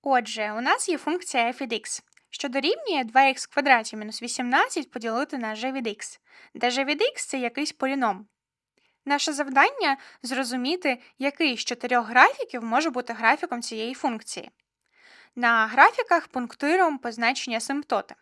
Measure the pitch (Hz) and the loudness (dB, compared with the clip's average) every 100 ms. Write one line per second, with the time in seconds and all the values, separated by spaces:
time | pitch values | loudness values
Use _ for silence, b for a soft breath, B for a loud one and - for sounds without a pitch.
0 | 285 262 220 220 208 214 254 440 - 302 | 2 2 2 -6 -4 -4 0 0 0 -2
1 | - 349 359 262 233 247 262 220 - - | -2 -4 -2 0 0 -2 -6 -6 -6 -12
2 | _ _ _ - 285 254 269 571 571 311 | _ _ _ -8 -4 -2 -2 -2 -2 -2
3 | 233 262 269 262 - - 277 247 220 214 | 0 4 4 2 -4 -2 4 4 2 -10
4 | 214 220 240 - 247 262 480 - 262 254 | -10 -10 -10 -6 0 2 2 -2 -8 -8
5 | 226 226 302 277 220 214 254 269 226 208 | -4 -4 -4 -4 -6 -6 -6 -4 -6 -8
6 | - - b b b - 240 247 269 294 | -14 -16 b b b -2 -2 0 -2 0
7 | 480 - - 269 240 233 294 - 262 277 | 0 -2 -6 -4 -4 -4 -6 -2 -2 0
8 | 240 190 214 _ _ _ _ _ _ _ | 0 -2 -8 _ _ _ _ _ _ _
9 | - 285 320 277 285 269 359 554 330 269 | -2 0 0 -2 0 4 4 4 0 0
10 | B B 240 254 254 254 247 359 311 247 | B B -6 -4 -2 -2 -2 -2 -2 -2
11 | b b 269 - 311 233 - 240 247 247 | b b -4 0 -2 0 -6 -6 0 0
12 | 220 240 330 554 508 247 226 233 320 247 | 4 6 6 4 -8 -8 -2 0 0 -4
13 | 247 226 226 294 339 240 233 220 226 262 | -8 0 2 2 -2 -8 -8 -8 -8 -4
14 | 294 226 - - - _ _ _ b b | -4 -4 -10 -14 -14 _ _ _ b b
15 | b b b - 240 233 220 226 415 494 | b b b -2 2 4 2 6 6 6
16 | 466 339 - 254 240 - 285 359 349 277 | 2 2 0 -8 -8 -4 0 4 2 0
17 | 240 226 233 262 - 226 - 277 294 214 | -8 -2 0 0 -4 -4 -2 -6 -2 -2
18 | - - | -2 -14